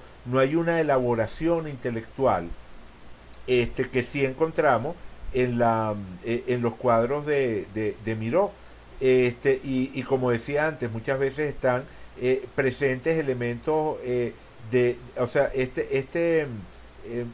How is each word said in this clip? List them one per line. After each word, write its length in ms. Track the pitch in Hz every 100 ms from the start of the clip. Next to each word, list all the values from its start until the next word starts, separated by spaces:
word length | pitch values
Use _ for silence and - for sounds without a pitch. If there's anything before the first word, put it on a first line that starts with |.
| - - 120
no 120 | 131
hay 180 | 135 165
una 240 | 170 165
elaboración 880 | 151 135 123 113 110 - 160 170 156
intelectual, 800 | 131 127 113 113 - 131 92 85 - - - - - - - - - -
este, 420 | 123 120 - 123
que 140 | 127
sí 220 | 120 143 135
encontramos 720 | 131 160 160 151 117 139 175 - - -
en 240 | 127 127 120
la, 380 | 117 113 110 104 95 90
eh, 200 | 117 117 -
en 160 | 123
los 140 | 117 113
cuadros 500 | 123 113 120 147 147
de, 400 | 143 127 104 85
de, 240 | 101 107 - 110
de 100 | 110
Miró. 360 | 113 160 202 - - - - -
Este, 580 | 131 127 123 120 143 131
y, 260 | 143 131 135 135
y 80 |
como 260 | 131 135 127
decía 380 | 117 139 143 156
antes, 240 | 151 139
muchas 260 | 110 123 135
veces 320 | 135 135 147
están, 340 | - 127 123 147 - - -
eh, 260 | 123 131 -
presentes 640 | - 131 - 139 127 160 160
elementos, 800 | 143 123 120 120 151 156 156 -
eh, 300 | 123 123 120 - - - 110
de, 300 | 123 123 120 - -
o 80 | 123
sea, 240 | 143 135 131
este, 420 | 127 165 - 139
este, 440 | 139 170 170 160
eh, 840 | 143 110 92 - - - 104 120 117